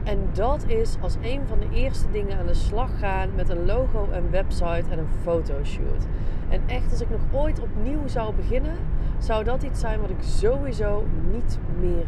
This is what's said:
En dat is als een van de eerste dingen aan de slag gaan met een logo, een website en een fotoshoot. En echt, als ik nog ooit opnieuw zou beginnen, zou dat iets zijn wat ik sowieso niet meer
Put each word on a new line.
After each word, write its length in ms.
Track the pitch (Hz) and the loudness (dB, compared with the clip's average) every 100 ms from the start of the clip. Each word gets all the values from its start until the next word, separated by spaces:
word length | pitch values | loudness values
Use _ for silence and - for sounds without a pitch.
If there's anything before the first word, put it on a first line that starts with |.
En 160 | 220 208 185 | -2 -2 -2
dat 320 | 175 226 - - | 0 0 0 0
is 280 | 220 226 - | 2 2 0
als 140 | - - | -2 -2
een 200 | 226 277 269 | -2 -2 0
van 120 | - | 2
de 100 | - 233 | 2 2
eerste 360 | 262 - - | 2 2 0
dingen 260 | 202 196 196 | 0 0 0
aan 100 | - | 2
de 60 | |
slag 460 | - - 202 - - | 2 2 0 -2 -2
gaan 300 | 202 190 190 - | -2 0 -2 0
met 140 | 208 | 0
een 160 | 175 175 | 2 2
logo, 420 | 220 262 220 196 | 2 2 0 0
een 180 | 185 170 | 0 0
website 540 | 180 202 - 175 165 170 | 0 0 0 0 0 0
en 100 | 160 | -2
een 120 | 156 - | 0 -2
fotoshoot. 840 | 170 170 151 139 - - - - - - - - - | 0 -2 0 -2 -2 -2 0 0 0 0 0 0 0
En 80 | 247 - | 2 2
echt, 260 | 254 - | 0 0
als 100 | - | 0
ik 80 | 233 | 0
nog 120 | 214 - | 0 2
ooit 300 | 214 202 - | 2 2 0
opnieuw 460 | 214 - 226 302 277 | -2 -2 0 0 -2
zou 280 | 254 220 214 | -4 -2 -2
beginnen, 400 | - 175 - 160 - - - - | 0 0 0 -2 -2 0 0 -2
zou 260 | - 220 | 0 0
dat 200 | 220 233 | 0 -2
iets 160 | 240 - | -2 -2
zijn 220 | 233 214 | -2 0
wat 80 | 202 | -2
ik 120 | 196 | -2
sowieso 840 | - - 208 269 277 - 208 190 - - - | 0 2 2 2 -2 -2 0 0 0 2 2
niet 280 | 233 - - - - | 2 0 0 -2 0
meer 260 | - - | 2 0